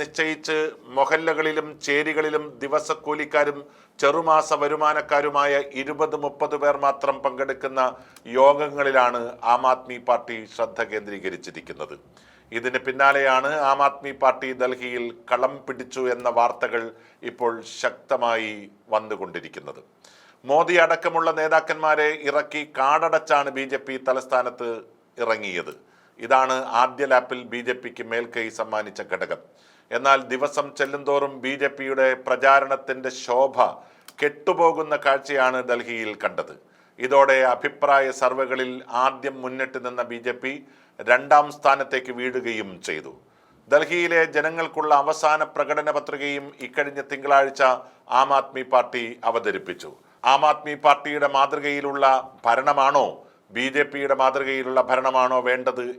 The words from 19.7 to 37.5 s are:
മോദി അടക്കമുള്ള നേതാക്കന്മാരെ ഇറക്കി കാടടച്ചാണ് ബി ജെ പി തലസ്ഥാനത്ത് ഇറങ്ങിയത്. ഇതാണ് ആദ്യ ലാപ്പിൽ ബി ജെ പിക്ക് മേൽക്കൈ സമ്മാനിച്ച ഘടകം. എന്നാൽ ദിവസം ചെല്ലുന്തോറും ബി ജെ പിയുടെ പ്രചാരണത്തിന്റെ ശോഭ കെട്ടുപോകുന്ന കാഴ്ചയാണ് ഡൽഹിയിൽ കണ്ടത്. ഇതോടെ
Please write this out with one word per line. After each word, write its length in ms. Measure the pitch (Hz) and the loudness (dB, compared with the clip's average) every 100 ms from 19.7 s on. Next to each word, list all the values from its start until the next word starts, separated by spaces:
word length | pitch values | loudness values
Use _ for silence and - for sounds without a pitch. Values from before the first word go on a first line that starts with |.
| 67 - _ - _ _ _ 127 | -18 -20 _ -20 _ _ _ 0
മോദി 240 | 147 165 175 165 | 2 4 4 4
അടക്കമുള്ള 440 | 165 170 165 165 156 | 4 0 0 0 0
നേതാക്കന്മാരെ 680 | 156 160 156 156 156 151 151 151 147 | 2 2 2 0 2 2 2 0 -2
ഇറക്കി 340 | 143 147 151 147 - | -2 -2 -6 -8 -2
കാടടച്ചാണ് 680 | 135 156 165 160 - 147 139 131 | 2 4 2 0 2 2 2 -4
ബി 60 | 135 | -4
ജെ 80 | 131 131 | -6 -6
പി 100 | 131 131 | -6 -2
തലസ്ഥാനത്ത് 640 | 131 127 131 123 123 120 110 - _ _ - | -2 0 0 0 -4 -6 -8 -12 _ _ -6
ഇറങ്ങിയത്. 500 | 113 110 101 90 78 - _ _ _ - 117 | -2 -2 -4 -6 -8 -12 _ _ _ -14 2
ഇതാണ് 300 | 131 131 131 131 113 | 4 4 0 -2 0
ആദ്യ 240 | 131 123 139 | 0 0 2
ലാപ്പിൽ 280 | 127 127 127 120 | 2 2 -4 -8
ബി 80 | 120 120 | -8 -6
ജെ 80 | 123 | -6
പിക്ക് 220 | 123 117 113 | -8 -14 -8
മേൽക്കൈ 340 | 117 117 120 113 110 | -6 -6 -6 -8 -6
സമ്മാനിച്ച 420 | 110 107 104 101 92 | -6 -6 -6 -10 -8
ഘടകം. 280 | 92 90 82 - _ _ _ - 120 | -6 -6 -8 -12 _ _ _ -8 -2
എന്നാൽ 220 | 135 135 123 | 2 2 2
ദിവസം 340 | 127 143 147 139 135 | -4 -2 -4 -6 -4
ചെല്ലുന്തോറും 540 | 139 139 139 143 139 135 | -4 -4 -2 0 -2 -4
ബി 80 | 131 139 | -6 -2
ജെ 80 | 139 - | -2 -4
പിയുടെ 300 | 135 131 131 127 131 | -4 2 2 2 -2
പ്രചാരണത്തിന്റെ 840 | 127 135 139 135 135 - 131 131 123 | 2 6 6 4 -2 -4 -6 -6 -6
ശോഭ 420 | - 123 135 123 107 - - _ - - | -2 2 2 2 0 0 -16 _ -20 -4
കെട്ടുപോകുന്ന 720 | 147 147 - 165 170 160 151 147 | -4 -2 -2 2 2 2 -2 0
കാഴ്ചയാണ് 540 | 143 135 - 143 127 127 123 | 2 0 0 2 2 2 -2
ഡൽഹിയിൽ 420 | 120 120 117 110 104 | -2 -4 -8 -8 -4
കണ്ടത്. 300 | 101 90 - 73 _ _ _ - 127 | -4 -4 -8 -12 _ _ _ -8 2
ഇതോടെ 320 | 139 135 131 127 | 6 6 6 4